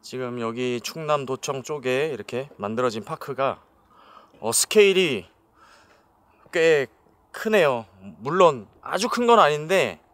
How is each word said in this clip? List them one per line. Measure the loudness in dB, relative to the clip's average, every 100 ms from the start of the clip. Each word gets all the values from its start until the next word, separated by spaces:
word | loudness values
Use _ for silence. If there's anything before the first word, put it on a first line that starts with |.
지금 | -12 -10 -8 -6
여기 | -6 -4 -4 -4
충남도청 | -8 -10 -4 -4 -2 -8 -6 -8
쪽에 | -8 -8 -2 -2 -2
이렇게 | -6 -8 -8 -10 -10
만들어진 | -8 -2 -2 -2
파크가, | -10 -12 -10 -4 -4 -4 _ _ _ _ _ -20 _ _
어, | -4
스케일이 | -2 0 4 4 4 0 -2 -8 _ _ _ _ _ _ _ _ _ _ _ _
꽤 | 0 4 4 2 _ _ _ _
크네요. | -10 0 4 4 2 -6 _ -20 -12
물론 | -6 4 4 4 -8 _
아주 | -8 -4 -4
큰 | -2 4
건 | 6
아닌데 | 6 4 0 0 0 -4 _